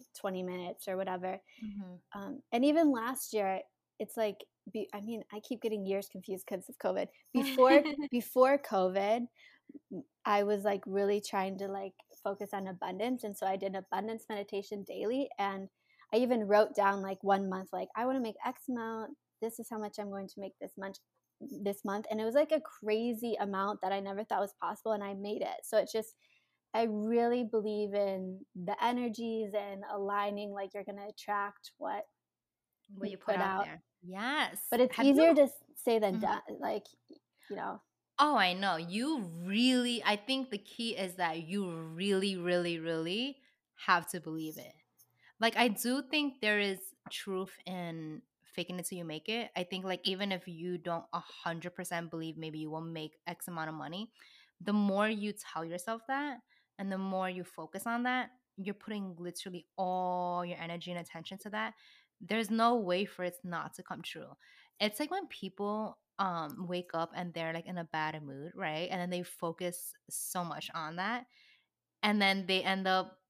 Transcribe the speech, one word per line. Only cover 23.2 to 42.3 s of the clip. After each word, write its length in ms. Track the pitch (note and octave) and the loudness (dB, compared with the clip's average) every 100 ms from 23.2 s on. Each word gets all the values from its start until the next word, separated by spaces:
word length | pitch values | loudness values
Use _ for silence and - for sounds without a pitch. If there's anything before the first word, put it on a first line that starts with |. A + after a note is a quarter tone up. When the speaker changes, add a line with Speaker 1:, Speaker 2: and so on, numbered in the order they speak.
| A#3+ A3 | -2 -2
Speaker 1:
amount 440 | G3+ F#3+ G3 G3+ | -2 0 -2 -2
that 100 | F#3 | -2
I 80 | G3 | -2
never 240 | G3 G3 | -2 -6
thought 160 | G#3+ G3+ | -2 0
was 140 | G3 | -2
possible, 380 | - E3+ G#3 A3+ | -2 -6 -4 -2
and 120 | G#3+ | -2
I 100 | G3+ | -2
made 280 | G3 G3+ G#3 | -6 -6 -4
it. 220 | - - | -4 -6
So 140 | - A3 | 0 2
it's 140 | - | 4
just, 220 | A3 A3 - _ _ _ _ _ | 0 -4 -8 _ _ _ _ _
I 100 | A3 | 0
really 600 | A#3 G#3 G#3+ A#3 A#3 B3 | 2 2 2 4 4 2
believe 500 | A3+ A3+ G#3 G#3 G#3 | 2 0 0 0 0
in 520 | G3+ G3+ F#3+ F#3 F#3+ - | 0 0 0 -4 -8 -12
the 280 | F3+ F3+ - | -8 -4 0
energies 720 | A#3 B3 A#3+ A3 A3+ A3 G#3+ | 0 2 -2 -2 -4 -2 -2
and 300 | G3+ G3+ G3 G3+ | -2 -4 -6 -6
aligning, 640 | G#3 G3 G3+ G3+ G3+ G#3 | -4 0 0 0 -2 -6
like, 220 | G3+ G3 | -6 -6
you're 100 | G#3 | -8
gonna 240 | G3 G3+ G3+ | -10 -10 -12
attract 640 | - - G#3 G3+ - - - | -10 -4 -2 -2 -6 -20 -10
what 280 | F2+ G3+ - _ _ _ _ _ _ _ - G3 | -6 -6 -8 _ _ _ _ _ _ _ -20 -8
Speaker 2:
What 120 | G#3 | -6
Speaker 1:
you 0 | |
Speaker 2:
you 80 | F#3+ | -4
put 160 | - | 0
Speaker 1:
put 60 | G3 | 2
Speaker 2:
out 0 | |
Speaker 1:
out. 240 | F#3+ F#3+ | 2 0
Speaker 2:
there. 180 | G3+ D#3+ - _ | -2 -6 -18 _
Yes. 580 | F3 F#3 A#3 D4+ A#3 F#3+ - | -12 -6 -2 0 0 -2 0
Speaker 1:
But 100 | A#3+ | 4
it's 160 | B3+ A#3+ | 4 6
Speaker 2:
Have 120 | C4+ | 8
you 20 | C#4 | 10
Speaker 1:
easier 180 | E4 | 10
to 80 | D4+ | 10
s-, 220 | C#4 - - - | 6 4 -16 -6
say 220 | - A3+ | 2 4
than 200 | G#3 F#3+ | 4 2
Speaker 2:
Mm-hmm. 200 | G#3+ G#3 | 0 0
Speaker 1:
done, 20 | - - | -4 -6
like, 240 | - G#3 - - - | -4 -4 -6 -18 -20
y-, 60 | - _ _ - | -20 _ _ -10
you 80 | G3 | -6
know? 260 | G3 G3+ - _ _ - | -6 -8 -14 _ _ 2
Speaker 2:
Oh, 180 | D4 C4+ | 6 6
I 160 | F#3 | 4
know. 240 | F3+ G3 E3 | 4 0 0
You 440 | E3+ G3 C4+ D#4 | -2 -2 0 -2
really, 840 | F#3 E3 F3 G3+ B3+ B3+ A#3+ A#3 | -4 -6 -2 4 6 6 4 2
I 140 | E3 G#3 | 2 0
think 340 | G#3 C4 C4 | 0 -2 -2
the 80 | G3+ | -8
key 380 | - - A#3 F3 | -8 -6 -4 -2
is 200 | F#3+ F3+ | -4 -2
that 260 | F3 E3 D#3+ | -2 -2 -2
you 240 | G3+ F#3+ | -2 -2
really, 640 | E3 D#3+ D#3+ G3+ F#3+ G3+ | -4 -8 -4 0 2 2